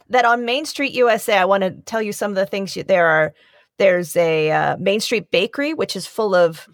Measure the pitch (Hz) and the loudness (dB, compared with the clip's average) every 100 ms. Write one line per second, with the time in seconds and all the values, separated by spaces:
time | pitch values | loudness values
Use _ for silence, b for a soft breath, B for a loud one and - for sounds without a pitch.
0 | _ 247 240 240 240 262 311 - 277 247 | _ 2 2 2 0 -4 -4 -6 -4 2
1 | 240 220 - 196 185 196 190 - - 226 | 2 2 0 2 2 2 0 -4 -8 -6
2 | 214 196 208 190 196 202 196 180 156 185 | -4 -4 -4 -2 -2 -4 -8 -8 0 2
3 | 165 156 156 b b b b - 190 180 | 4 2 0 b b b b 2 2 2
4 | 170 180 165 160 156 156 147 - 190 214 | 0 0 2 2 0 0 0 -2 -2 -2
5 | - 220 - 175 190 - 294 302 196 190 | -2 -4 0 -2 0 -4 -4 -4 -6 -6
6 | - - 202 180 170 160 - | -8 -4 0 4 2 0 -16